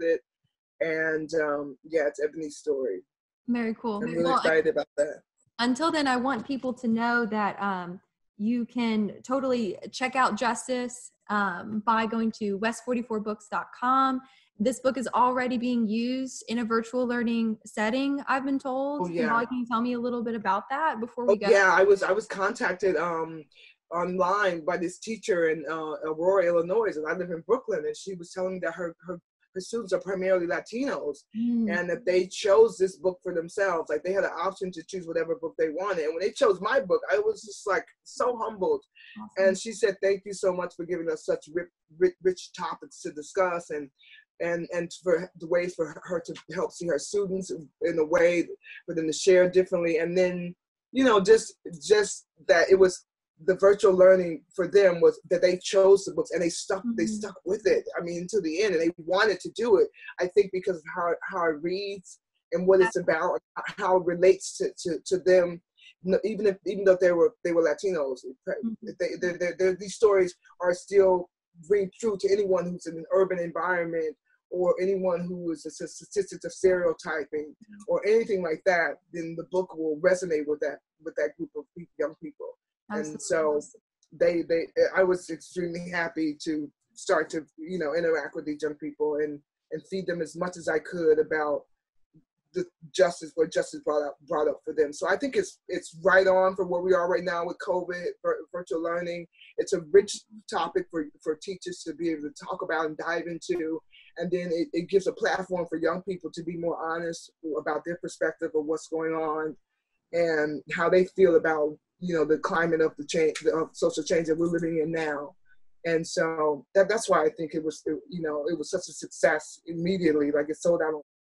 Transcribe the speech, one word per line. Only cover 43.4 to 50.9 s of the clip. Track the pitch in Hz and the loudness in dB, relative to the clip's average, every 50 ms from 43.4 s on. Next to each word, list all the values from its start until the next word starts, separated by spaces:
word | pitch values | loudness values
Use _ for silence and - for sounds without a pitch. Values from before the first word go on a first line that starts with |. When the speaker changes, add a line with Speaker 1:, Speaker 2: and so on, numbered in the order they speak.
| 185 180 175 170 170 - | 0 0 0 -4 -6 -8
Speaker 1:
and, | 160 151 147 135 - _ _ - - - _ _ _ _ | -10 -10 -10 -10 -16 _ _ -20 -20 -20 _ _ _ _
and, | 165 170 170 175 165 - - | -4 -4 -4 -4 -4 -4 -4
and | 175 175 170 - - - | -6 -6 -6 -10 -6 0
for | 185 170 160 175 - - 165 | 2 2 2 0 -4 -12 -14
the | 170 160 | -6 0
ways | 175 175 175 180 - | 0 0 0 -2 -4
for | - 165 151 151 - - | -4 -6 -6 -6 -12 -10
her | - 185 170 - | -6 -6 -6 -6
to | - 156 - - - 156 | -8 -12 -14 -14 -10 -6
help | 180 160 - - | -6 -4 -6 -6
see | - 175 | -6 -4
her | 170 151 147 | -2 -2 -2
students | - - - 202 202 185 190 190 190 - | -2 -2 -2 -2 -2 -2 -4 -6 -6 -6
in | - 165 151 - _ _ 156 170 170 160 | -10 -10 -12 -16 _ _ -4 -2 0 0
a | 156 | 0
way | 151 170 175 165 175 180 170 165 - - - _ - - - - | 2 4 4 6 6 4 2 0 -2 -6 -14 _ -20 -20 -18 -12
for | - 170 | -8 -6
them | 165 160 | -4 -2
to | 156 151 | -4 -4
share | - - 196 185 180 180 180 | 0 4 6 8 8 8 6
differently. | 180 185 180 185 190 175 170 170 160 156 | 6 4 2 4 0 0 0 0 0 0
And | 165 170 175 | 0 0 2
then, | 185 185 180 180 180 175 175 180 - _ _ _ _ _ _ | 2 2 2 2 -2 -6 -8 -10 -14 _ _ _ _ _ _